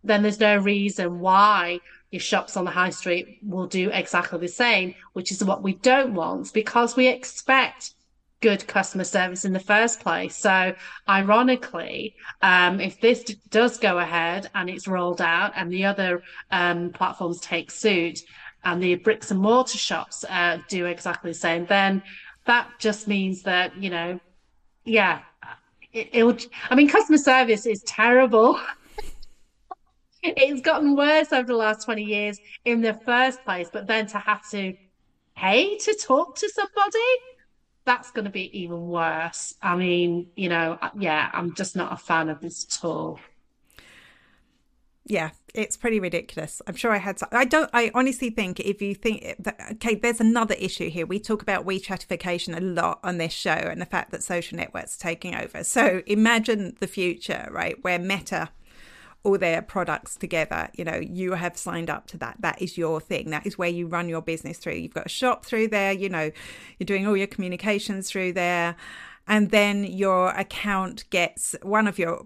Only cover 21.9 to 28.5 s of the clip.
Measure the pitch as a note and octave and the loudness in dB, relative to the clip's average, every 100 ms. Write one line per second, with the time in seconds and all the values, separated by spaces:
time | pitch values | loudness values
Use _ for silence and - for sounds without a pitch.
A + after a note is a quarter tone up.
21.9 | G3 - - - - - A#3+ A#3 - G#3+ | 0 -4 -20 -20 -6 2 2 2 -2 -2
22.9 | G#3 G#3 G3+ F#3+ F#3 G3 F3+ F3+ F#3 G3 | -2 -2 0 0 -2 0 0 0 -4 -6
23.9 | F3 E3+ F3+ _ _ _ _ _ _ A#3 | -4 -4 -6 _ _ _ _ _ _ 2
24.9 | A3 F#3 D#3 - _ - - _ _ - | 4 4 0 -8 _ -20 -20 _ _ -12
25.9 | A3+ - A#3+ A3+ A#3+ - - - B3+ D4 | -10 -2 4 6 4 -6 -12 2 6 8
26.9 | G#4+ A4 D4+ C#4+ B3+ A#3+ G#3 A#3 G3+ - | 6 6 6 8 6 6 2 0 -2 -4
27.9 | - A3+ B3 C4 A3+ A#3+ | 2 6 8 8 8 8